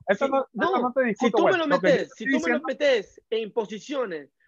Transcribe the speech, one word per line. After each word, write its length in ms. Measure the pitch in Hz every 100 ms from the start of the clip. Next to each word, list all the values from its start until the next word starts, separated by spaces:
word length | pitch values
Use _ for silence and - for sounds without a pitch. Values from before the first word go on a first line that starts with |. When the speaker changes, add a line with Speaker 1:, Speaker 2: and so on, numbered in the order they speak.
| -
Speaker 1:
Eso 180 | 202 277
Speaker 2:
si, 40 |
Speaker 1:
no, 80 | 269
eso 100 | -
Speaker 2:
no, 280 | 220 339 370
Speaker 1:
no 100 | 247
te 80 | 262
Speaker 2:
si 60 | 240
Speaker 1:
discuto. 280 | 202 240 196
Speaker 2:
tú 80 |
me 60 | 339
Speaker 1:
Bueno, 160 | 339 311
Speaker 2:
lo 80 |
Speaker 1:
lo 60 | 180
que 80 | 185
yo 40 |
Speaker 2:
metes, 160 | 233 -
Speaker 1:
estoy 80 | -
Speaker 2:
si 60 |
tú 60 | 233
me 220 | 269 311
lo 60 | 240
Speaker 1:
diciendo 60 | 311
Speaker 2:
metes 540 | 262 285 240 - - _
en 220 | 220 214
posiciones 760 | 240 208 208 - 285 214 160 139 _